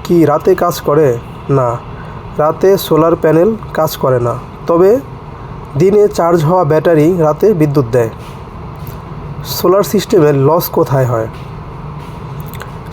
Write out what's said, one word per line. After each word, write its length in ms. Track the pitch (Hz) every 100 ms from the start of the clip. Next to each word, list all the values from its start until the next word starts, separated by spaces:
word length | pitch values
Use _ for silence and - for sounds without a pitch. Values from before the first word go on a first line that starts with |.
কি 140 | - 175 147
রাতে 220 | 151 190 180
কাজ 140 | 175 - 156
করে? 220 | 147 143 117 - - - 139
না, 120 | 123 120 - - - - - -
রাতে 320 | 151 160 190 196 -
সোলার 280 | 160 165 160
প্যানেল 260 | 160 156 196 220 - -
কাজ 120 | 156 -
করে 160 | 135 127 120
না, 80 | 117 - - -
তবে 240 | 170 190 254 - - - - - - - 135
দিনে 240 | 185 208 208 -
চার্জ 220 | 170 175 151
হওয়া 160 | 185 156
ব্যাটারি 360 | 156 180 160 151 185 151
রাতে 200 | 151 202 180
বিদ্যুৎ 260 | 151 143 120
দেয়। 160 | 123 113 - - - - - - - - - - - - - - -
সোলার 280 | 175 196 196
সিস্টেমের 440 | 208 - 180 147 139 135
লস 160 | 170 - -
কোথায় 300 | 135 135 123
হয়? 160 | 117 113 - - - - - 147 - - - - - - - - - -